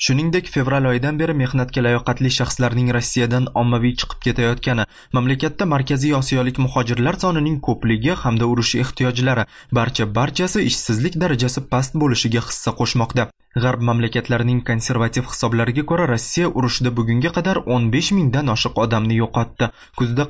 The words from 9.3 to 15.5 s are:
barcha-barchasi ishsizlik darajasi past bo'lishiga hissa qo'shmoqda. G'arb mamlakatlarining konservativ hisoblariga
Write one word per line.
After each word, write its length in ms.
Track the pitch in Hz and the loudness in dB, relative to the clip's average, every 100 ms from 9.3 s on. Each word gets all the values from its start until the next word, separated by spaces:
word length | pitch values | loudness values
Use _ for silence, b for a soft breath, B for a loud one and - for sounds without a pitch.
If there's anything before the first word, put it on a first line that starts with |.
| 120 101 B B 123 | 0 -2 B B 0
barcha-barchasi 880 | 117 - 107 107 143 135 185 214 - | 0 -2 -2 0 -2 -2 -2 0 0
ishsizlik 500 | - - 110 127 156 | -2 -2 -2 -2 -2
darajasi 460 | 175 127 123 - 131 | 0 0 0 -2 -2
past 260 | 127 135 160 | -2 0 0
bo'lishiga 400 | 147 113 117 113 - | 2 2 0 0 -2
hissa 240 | - 120 - | -2 -2 -2
qo'shmoqda. 480 | 117 120 113 131 113 - _ 127 | 0 0 0 0 -2 -6 _ -2
G'arb 180 | 123 120 120 | 0 0 0
mamlakatlarining 720 | 117 117 120 113 120 117 123 - | 2 0 -2 0 0 2 0 0
konservativ 560 | 113 - 113 113 127 - | -2 0 0 0 -2 -4
hisoblariga 560 | - 117 | -2 0